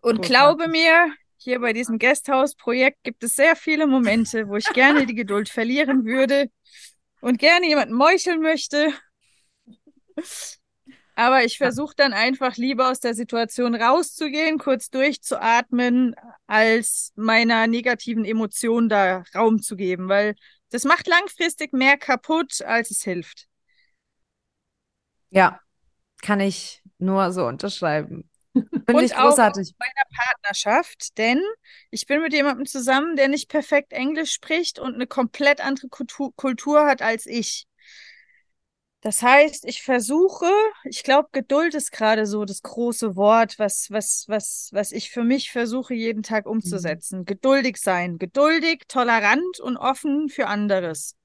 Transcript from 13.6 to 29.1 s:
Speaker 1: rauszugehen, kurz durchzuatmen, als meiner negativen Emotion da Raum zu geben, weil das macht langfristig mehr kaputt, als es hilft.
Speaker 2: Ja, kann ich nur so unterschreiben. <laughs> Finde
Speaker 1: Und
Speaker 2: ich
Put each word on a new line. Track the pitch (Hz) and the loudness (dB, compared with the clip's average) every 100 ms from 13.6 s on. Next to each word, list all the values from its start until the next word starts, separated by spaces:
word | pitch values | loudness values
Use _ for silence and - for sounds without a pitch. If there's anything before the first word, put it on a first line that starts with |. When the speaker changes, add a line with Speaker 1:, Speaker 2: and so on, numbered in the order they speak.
| 247 | -2
Speaker 1:
rauszugehen, | 233 233 294 349 - 311 294 320 311 | 2 4 4 2 -6 -6 -2 0 -2
kurz | - 262 - | -2 -2 -2
durchzuatmen, | 262 277 262 - 262 - 233 254 240 247 247 254 233 233 - _ | -2 -2 -2 -6 -4 2 2 2 0 2 2 2 -2 -20 -20 _
als | 214 220 226 226 - - - | 2 4 2 0 -4 -6 -6
meiner | 220 226 233 226 226 | 0 2 4 2 2
negativen | 233 247 240 - 226 208 | 0 0 -2 -2 -4 -2
Emotion | 220 214 - 233 233 233 | -2 -4 -4 0 2 2
da | 208 190 185 180 | 2 2 0 -6
Raum | 185 226 220 | 0 2 2
zu | - 190 | -2 -6
geben, | 190 180 185 | -4 -4 0
weil | 196 214 208 _ _ _ | 0 0 -4 _ _ _
das | 240 | -6
macht | 269 339 - | 0 0 2
langfristig | 339 392 - 339 - 302 | 0 0 -4 -4 -4 -6
mehr | 262 262 277 | 0 2 2
kaputt, | - 254 - 320 302 - | 0 -4 0 -2 -2 -6
als | 196 226 226 | -2 -2 -2
es | - | -6
hilft. | - 175 165 - _ _ _ _ _ _ _ _ _ _ _ _ _ _ _ _ _ _ _ | -6 -8 -10 -20 _ _ _ _ _ _ _ _ _ _ _ _ _ _ _ _ _ _ _
Speaker 2:
Ja, | 190 185 - _ _ _ _ _ _ | 4 4 2 _ _ _ _ _ _
kann | - 208 | -4 0
ich | 196 185 - - _ _ | 0 -4 -12 -18 _ _
nur | 185 196 185 | -2 0 0
so | 185 127 | 0 -4
unterschreiben. | 131 202 - 170 151 - - - _ _ | -4 -8 -4 -2 -2 -4 -14 -18 _ _
<laughs> | 254 - - - | -2 -2 -6 2
Finde | 247 | 4
Speaker 1:
Und | |
Speaker 2:
ich | 254 | 4